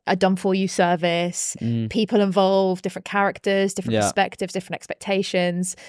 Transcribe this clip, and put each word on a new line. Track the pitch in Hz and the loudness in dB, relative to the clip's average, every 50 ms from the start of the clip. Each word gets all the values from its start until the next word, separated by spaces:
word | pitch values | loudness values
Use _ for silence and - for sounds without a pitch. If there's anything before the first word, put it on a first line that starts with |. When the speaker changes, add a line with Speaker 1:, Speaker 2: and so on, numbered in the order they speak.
| _ | _
Speaker 1:
a | - 190 | -2 0
done | 185 190 185 190 | 2 4 4 2
for | 185 - 196 190 | 2 2 0 2
you | 196 190 | 2 0
service, | 185 - - 180 175 175 170 170 175 170 170 175 175 175 - - - - - | 0 2 2 2 2 2 2 2 0 0 0 0 -2 -4 -4 -6 -8 -6 -4
Speaker 2:
Mm. | - 117 117 117 113 110 | -2 -2 0 0 -2 -2
Speaker 1:
people | - - 220 190 247 208 | 0 -2 0 2 2 2
involved, | 202 196 180 202 190 190 196 190 190 190 185 180 - | 2 2 4 2 4 4 4 4 2 2 0 -2 -4
different | 190 - - - | -6 -8 -8 -8
characters, | - - 202 196 196 - - - 202 196 196 196 196 - | -4 -2 0 0 0 -2 -2 -2 0 2 2 2 0 -2
different | - 185 117 113 | -4 -4 -2 0
Speaker 2:
Yeah. | 107 | 2
Speaker 1:
perspectives, | 104 101 - - 196 - - - 196 180 - | 2 2 2 0 -2 -2 -4 -6 -8 -6 -6
different | 190 180 - 170 | -8 -8 -8 -10
expectations. | - - - - - - - 196 190 202 - - 185 175 180 175 175 185 180 - - - | -12 -10 -12 -12 -10 -6 -2 -2 -2 -2 0 0 0 0 0 0 -2 -4 -4 -6 -10 -16